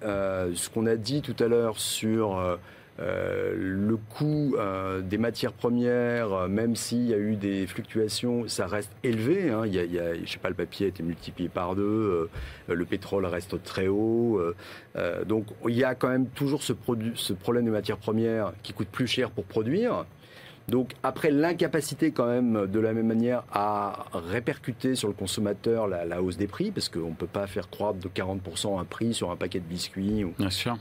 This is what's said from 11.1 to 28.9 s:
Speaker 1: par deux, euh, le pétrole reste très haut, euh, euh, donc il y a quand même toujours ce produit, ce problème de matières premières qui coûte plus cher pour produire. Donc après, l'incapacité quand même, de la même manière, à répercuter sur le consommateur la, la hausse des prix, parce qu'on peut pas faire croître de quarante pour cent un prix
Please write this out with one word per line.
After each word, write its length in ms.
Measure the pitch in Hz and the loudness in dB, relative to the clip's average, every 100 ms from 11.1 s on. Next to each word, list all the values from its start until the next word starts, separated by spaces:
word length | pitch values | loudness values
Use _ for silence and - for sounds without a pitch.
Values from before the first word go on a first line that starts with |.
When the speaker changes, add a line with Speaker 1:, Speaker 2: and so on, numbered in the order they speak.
| 85 - - 87 | -4 -8 -4 -4
Speaker 1:
par 280 | - 90 95 | -2 -2 0
deux, 520 | 101 110 107 87 80 - - - - | 2 2 2 2 0 -6 -12 -12 -4
euh, 60 | |
le 100 | 87 | -2
pétrole 400 | 85 - - 98 | -2 -4 -2 -2
reste 380 | 92 87 - 85 | 0 -2 -4 -8
très 240 | - - 95 | -4 -2 2
haut, 500 | 101 110 117 120 104 | 2 2 2 4 2
euh, 180 | 85 87 - - - - | 2 -2 -12 -18 -12 -4
euh, 280 | 90 87 | -2 -2
donc 220 | 87 110 110 - 117 | 0 0 -2 -4 0
il 100 | 120 | 4
y 80 | |
a 100 | 131 | 2
quand 140 | 120 131 | 4 2
même 180 | 127 127 | 2 0
toujours 380 | - 139 143 | 0 0 0
ce 80 | - | 0
produit, 400 | 123 - 117 113 | -2 0 0 -2
ce 180 | 113 - | -4 -4
problème 340 | 92 - 120 117 | -2 0 2 2
de 40 | |
matières 280 | 107 104 98 | 2 0 -4
premières 540 | - 107 113 113 98 90 | 0 2 2 2 -2 -4
qui 80 | - | -12
coûte 160 | - 107 | -6 -6
plus 180 | - 127 | -2 0
cher 240 | 123 120 | 0 0
pour 140 | - | -2
produire. 600 | - 113 110 175 240 101 - - - - - - - | -2 0 2 2 2 0 -4 -14 -20 -20 -20 -16 0
Donc 240 | 123 123 - | 0 0 -2
après, 300 | 135 135 165 | -2 2 4
l'incapacité 800 | 143 165 165 160 160 147 139 160 | 4 4 2 2 2 -2 2 2
quand 160 | 151 120 | 4 2
même, 400 | 123 123 110 98 | 4 4 4 2
de 100 | 107 | 2
la 140 | 110 | 2
même 160 | 113 113 | 4 4
manière, 340 | 113 120 123 - | 4 4 2 0
à 520 | 104 104 104 101 - - | 0 2 2 -2 -4 -6
répercuter 800 | 95 82 110 123 143 - 117 131 | -6 -2 -2 0 -4 -6 -2 0
sur 140 | 127 107 | 2 0
le 60 | |
consommateur 720 | 98 117 - 104 101 117 113 107 | -2 -4 0 0 2 2 2 2
la, 160 | 87 | 0
la 180 | 85 87 | -2 0
hausse 140 | 92 87 | 0 0
des 100 | 101 | -2
prix, 240 | - 208 | 0 -2
parce 180 | 185 - | -2 -4
qu'on 220 | 85 82 | -2 -4
peut 160 | 78 110 | -4 -4
pas 220 | 104 98 | -2 -2
faire 220 | 101 95 | -4 -8
croître 280 | - 104 92 | -2 -2 -2
de 80 | 92 | -4
quarante 340 | 92 92 98 | -4 -2 -4
pour 160 | 92 82 | -6 -4
cent 220 | 107 98 | -2 -2
un 60 | |
prix 280 | 85 | -4